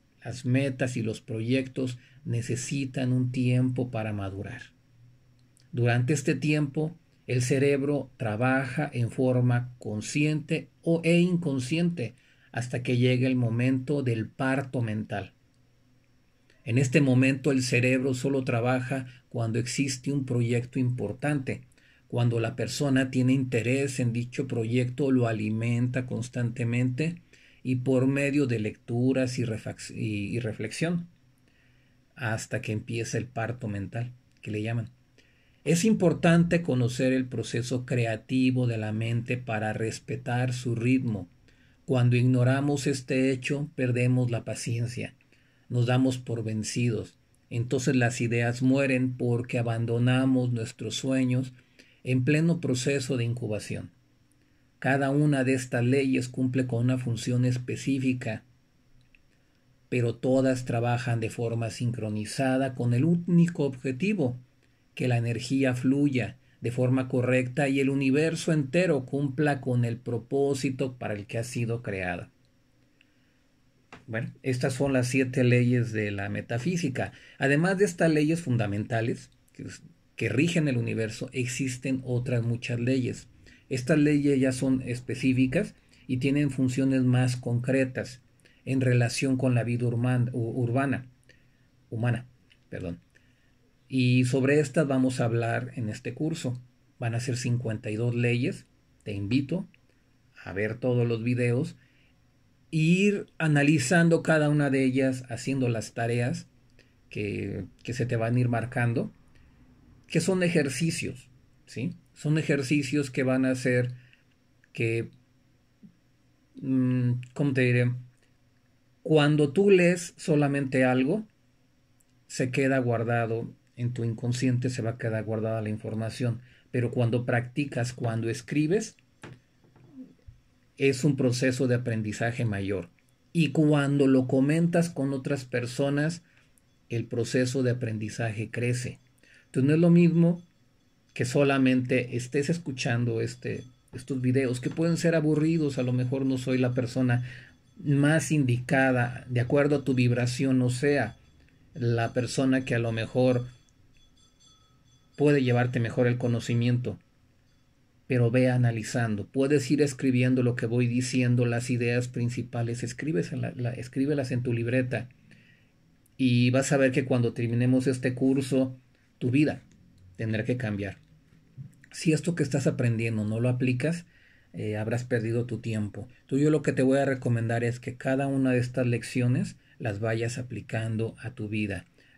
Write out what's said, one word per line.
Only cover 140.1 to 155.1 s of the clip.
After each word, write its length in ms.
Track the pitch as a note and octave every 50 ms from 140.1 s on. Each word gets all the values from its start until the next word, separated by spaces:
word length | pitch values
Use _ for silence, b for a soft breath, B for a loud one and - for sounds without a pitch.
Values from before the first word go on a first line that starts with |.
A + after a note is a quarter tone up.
| E3 E3+ E3+ E3+ E3+ E3+ - _ _ _ _ _ _ _ _ _ _ _ _ _ -
que 100 | - B2
solamente 920 | B2 - C#3+ C#3+ C#3 C#3 C3+ C3 B2+ B2+ B2+ B2 A#2+ B2+ B2+ B2 B2+ B2+
estés 340 | A#2+ - - - C#3+ C#3 -
escuchando 720 | E3+ E3+ - D3 B2+ B2+ - C#3+ A#2 A#2 A#2+ A#2 A2+ A2+
este, 420 | A#2 A#2 - - - B2 A2+ - - B2 - _ _ _
estos 300 | - B2+ - - C#3 C3
videos, 380 | B2 B2+ B2+ C3+ C3+ A#2+ B2+ B2
que 100 | - D3+
pueden 280 | - - E3 E3+ E3 -
ser 180 | - E3 E3
aburridos, 640 | D#3+ D3+ D3+ D3+ D3+ D3+ D#3+ E3 E3+ D3+ C#3+ B2+ C3+
a 40 | B2+
lo 100 | B2 B2
mejor 320 | B2+ B2+ B2 C3 C3+ C3+
no 120 | C3+ C3 B2+
soy 220 | B2+ C3 C3 B2+
la 140 | B2+ B2 B2
persona 540 | B2+ B2 A#2+ - C3 B2+ B2 B2 B2 B2 B B B B B B B _ _ _ - -
más 480 | C#3 C#3+ C#3 C#3+ D3 D#3+ D#3+ - -
indicada, 920 | D#3 D3+ C#3 B2 A#2+ B2 - - D3 C3+ C3+ C3 B2+ A#2+ A#2+ - - - - -
de 120 | B2 A#2+
acuerdo 360 | A#2+ - D3 C#3+ C#3+ D3 D3 C#3+
a 60 | -
tu 120 | C#3 C3
vibración, 640 | B2 B2 B2 A#2+ A#2+ A#2+ A#2+ - - C#3 C3+ B2+ B2+
no 100 | B2 B2
sea 480 | B2 - D3+ C#3+ C#3+ C#3 A2+ G#2+ - - - _ _ _ _ _ _ _ _ _ -
la 400 | - A#2+ A#2 A#2 A#2 A2+ A2+ -
persona 520 | B2+ A#2+ A2 - - C3+ C3 C3 C3 B2+
que 100 | - B2
a 40 | A#2
lo 120 | A#2 A#2
mejor 560 | A2+ A2+ A2+ - - B2+ B2+ B2+ B2 A#2+ A#2+ - - - _ _ _ _ _ _ _ _ _ _ _ _ _ _ _ _ _ _ _ _ _ _ _ _ _ _ _ _ _ _